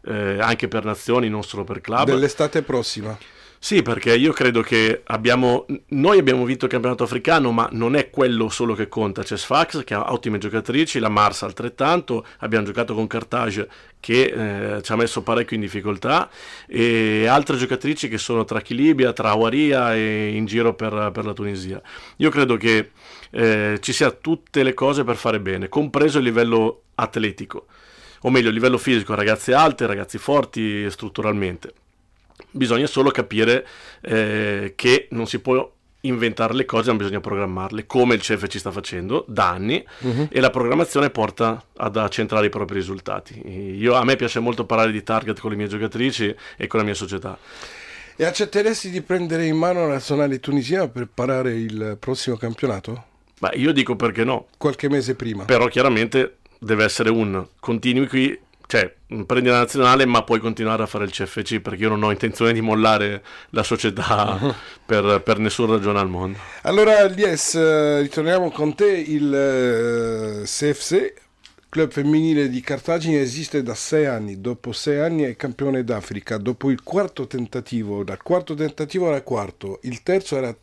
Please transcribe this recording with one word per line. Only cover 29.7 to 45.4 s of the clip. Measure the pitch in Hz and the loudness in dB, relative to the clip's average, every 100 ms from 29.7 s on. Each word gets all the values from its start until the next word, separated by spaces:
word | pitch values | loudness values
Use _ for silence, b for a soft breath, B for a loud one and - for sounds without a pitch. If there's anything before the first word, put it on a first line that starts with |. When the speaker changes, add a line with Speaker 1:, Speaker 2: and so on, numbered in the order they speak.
| 131 | 2
Speaker 1:
ragazzi | 117 101 98 107 | -2 -2 -6 -8
forti | - 143 117 - 107 104 101 | 0 0 0 -4 -4 -2 -6
strutturalmente. | 92 104 - 107 104 95 87 - _ _ _ _ _ _ _ - | -8 -10 -4 -2 0 -2 -6 -16 _ _ _ _ _ _ _ -16
Bisogna | 135 123 117 143 | -4 0 2 2
solo | 135 139 | 2 2
capire, | 135 - 110 110 127 B B B B | 2 -2 2 4 2 B B B B
eh, | - 113 107 107 104 101 101 - | -2 0 0 0 -2 -4 -6 -2
che | 127 135 - | 2 2 2
non | 117 113 | -8 -6
si | 117 | -4
può | 131 127 - _ _ _ | 0 0 0 _ _ _
inventare | 135 123 117 107 113 | -4 0 -2 0 -2
le | 123 | 0
cose, | 131 113 117 | 0 0 2
ma | 110 | 0
bisogna | 101 98 | -2 -4
programmarle, | 107 101 98 92 95 107 107 | -4 -4 -4 -4 -6 -10 -2
come | 131 123 | 2 4
il | 113 | 2
C | - | 0
F | 107 101 | -2 -2
C | 101 | -6
sta | 98 | -8
facendo | 98 - 92 92 139 - | -8 -8 -8 -4 -4 -4
da | 104 92 | 0 0
anni, | 90 104 156 - B | 0 -2 -4 -6 B
Speaker 2:
Mhm. | 127 123 147 | -4 -2 0
Speaker 1:
e | 131 | 2
la | 127 | 2
programmazione | 127 120 147 170 143 143 | 2 0 0 2 2 0
porta | - 107 - 113 117 _ - | 0 -2 0 -2 -2 _ -6
ad | 110 107 | -4 -2
accentrare | 104 - 107 110 104 | -2 -2 0 2 0
i | |
propri | 104 92 98 | -2 -4 -4
risultati. | 92 95 - 98 - 110 - | -6 -8 -8 -10 -10 -18 -14
Io, | 95 98 98 117 | -12 -10 -2 2
a | 127 | 4
me | 120 131 | 2 0
piace | 120 120 | 0 -2
molto | 117 117 | -2 -4
parlare | 107 113 113 | -2 2 2
di | 107 | 0
target | 101 110 110 107 | -2 -2 -2 -6